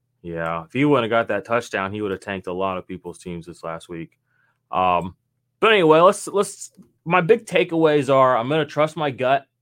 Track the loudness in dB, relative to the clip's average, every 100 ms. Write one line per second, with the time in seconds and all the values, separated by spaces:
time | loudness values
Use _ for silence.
0 | _ _ -12 -8 -6 -6 -6 -2 2 2
1 | 2 0 0 -4 -2 -4 -4 -6 -6 -6
2 | -6 -6 -8 -8 -8 -4 -4 -6 -10 -14
3 | -14 -14 -12 -12 -12 -14 -12 -12 -12 -14
4 | -14 _ _ _ _ _ _ -2 0 0
5 | -2 -10 _ _ _ _ 0 4 6 6
6 | 6 4 -2 -4 -4 -6 -18 -20 -20 _
7 | -2 0 4 2 2 -2 0 2 2 2
8 | 2 4 4 2 0 -2 -2 -2 -2 -2
9 | -6 -4 0 0 -2 _